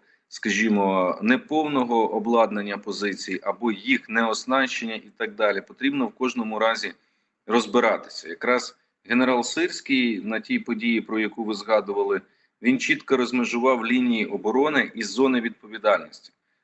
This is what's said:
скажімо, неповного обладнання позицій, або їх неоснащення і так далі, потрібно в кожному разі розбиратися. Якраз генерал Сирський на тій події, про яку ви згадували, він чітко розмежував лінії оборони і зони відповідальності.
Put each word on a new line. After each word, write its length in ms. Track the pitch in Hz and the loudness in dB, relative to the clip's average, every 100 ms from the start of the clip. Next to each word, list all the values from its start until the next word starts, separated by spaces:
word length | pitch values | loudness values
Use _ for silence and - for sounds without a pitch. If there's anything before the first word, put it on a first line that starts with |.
| _ _ _ | _ _ _
скажімо, 920 | - 110 98 110 104 98 95 90 - | -8 -4 0 2 2 2 2 0 0
неповного 920 | 107 123 - 156 151 139 120 117 110 | 0 0 0 -2 0 0 0 2 0
обладнання 640 | 107 107 120 110 104 101 101 | 0 0 2 2 0 -6 -8
позицій, 600 | 104 98 101 95 - 92 | -8 -6 -6 -6 -6 -6
або 280 | 101 95 117 | -6 -4 -2
їх 380 | 101 113 131 - | -4 -2 -2 0
неоснащення 840 | 113 117 107 - 131 131 - 117 110 | 0 0 -2 0 0 0 -4 -6 -8
і 140 | 104 - | -12 -8
так 180 | 110 104 | -8 0
далі, 260 | 104 98 - | 0 0 -4
потрібно 380 | 104 135 143 117 | -4 -2 -2 -4
в 60 | |
кожному 480 | - 127 120 110 107 | -2 -4 -4 -4 0
разі 340 | 110 113 101 - _ _ _ _ - | 0 0 -4 -12 _ _ _ _ 0
розбиратися. 840 | 117 107 120 113 87 - - 80 | 0 4 4 4 2 -4 -16 -14
Якраз 460 | 85 - 123 - - _ _ - | -6 0 0 -2 -14 _ _ -2
генерал 340 | 120 127 123 | 2 2 2
Сирський 800 | 117 - 170 - - 135 120 104 | 0 -2 -2 -4 -2 0 2 0
на 160 | 98 110 | -4 -6
тій 200 | 107 123 | -2 -4
події, 420 | 110 117 117 113 | -2 -2 0 0
про 180 | 101 110 | 0 -2
яку 240 | 107 107 | -2 -4
ви 100 | 110 | -6
згадували, 680 | 104 107 110 101 101 101 98 - _ _ _ | -4 2 2 2 0 0 0 -4 _ _ _
він 180 | 117 127 | 0 2
чітко 380 | - 151 - 131 | 2 -2 0 0
розмежував 680 | 117 127 113 120 127 127 113 | 2 0 -2 0 2 2 2
лінії 400 | 127 123 113 101 | 2 2 2 0
оборони 680 | 98 98 117 151 143 113 - | -2 0 2 2 2 -2 -4
і 80 | |
зони 380 | 104 104 135 127 | -6 2 2 2
відповідальності. 880 | 113 107 - 110 104 92 78 - - _ _ _ | -2 -6 -16 -2 2 2 0 -18 -20 _ _ _